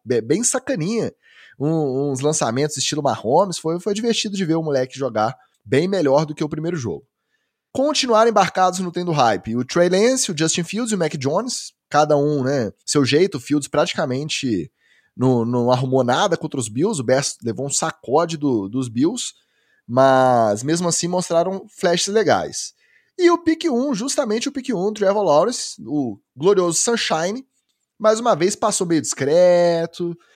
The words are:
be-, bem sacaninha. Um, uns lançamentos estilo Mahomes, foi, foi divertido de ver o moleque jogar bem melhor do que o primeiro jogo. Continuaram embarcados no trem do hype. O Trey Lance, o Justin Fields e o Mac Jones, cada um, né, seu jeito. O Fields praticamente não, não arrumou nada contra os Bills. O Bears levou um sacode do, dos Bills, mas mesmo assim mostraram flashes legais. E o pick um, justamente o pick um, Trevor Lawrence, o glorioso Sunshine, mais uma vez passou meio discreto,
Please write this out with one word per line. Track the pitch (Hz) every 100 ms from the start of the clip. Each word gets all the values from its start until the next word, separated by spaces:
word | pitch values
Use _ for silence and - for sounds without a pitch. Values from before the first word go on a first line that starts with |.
be-, | 110 120
bem | 113 175
sacaninha. | 240 254 - 226 170 233 139 - _ _ - -
Um, | 147 160 143 131 143
uns | 127
lançamentos | 147 160 117 123 151 135
estilo | - 151
Mahomes, | 139 104 107 156 196 165
foi, | 160 175
foi | 208
divertido | 202 233 220 214
de | 190
ver | 160
o | 165
moleque | 156 135 127 127
jogar | 131 110 113 - _ _
bem | 101 131 185
melhor | 196 143 139
do | 151
que | 151
o | 151
primeiro | 156 165 170
jogo. | 113 73 - _ _ _ _ _ _
Continuaram | - 294 294 254 220 233
embarcados | 208 175 190 185 180
no | 180
trem | 175
do | 175
hype. | 147 117 95 113
O | 117
Trey | 127 170 175
Lance, | 185 233 262 -
o | 151
Justin | 160 -
Fields | 170 208 240
e |
o | 202
Mac | 156 151
Jones, | 131 175 247 - - _ -
cada | 147 151 147
um, | 147 147
né, | 131 143 104 - -
seu | 151
jeito. | 123 147 196 143
O |
Fields | - 147 139
praticamente | 147 151 - 147 127 151 - 131 98 78 _ _ _ _
não, | - 131 123
não | 113 123 120
arrumou | 127 131 131
nada | 120 143 196 165
contra | 156 139
os | 104
Bills. | 117 196 170
O |
Bears | 117 131 - -
levou | 113 98 139
um |
sacode | - 160 - - 147 170 160
do, | 143 117 98
dos | 123 123
Bills, | 113 160 247 - - _ _ _ _ -
mas | 127 135 131 127 120 110 104
mesmo | 135 170 175
assim | - 170
mostraram | 180 175 165 180 190 -
flashes | - 180 175 -
legais. | 220 165 98 76 - - - _ _ _ -
E | 349
o | 339
pick | 320 320 339
um, | 240 285
justamente | 196 269 - 240 220 262
o |
pick | 269 247
um, | 190 202
Trevor | 208 196 208
Lawrence, | 185 147 208 240 - - 117
o | 147 123 101 _
glorioso | 127 175 185 175 165
Sunshine, | - 233 - 160 175 247 - _ _ _ _ -
mais | 220 220
uma | 240
vez | 165 185 -
passou | 214 -
meio | 175 160
discreto, | - - 135 170 180 175 175 170 170 - 175 170 _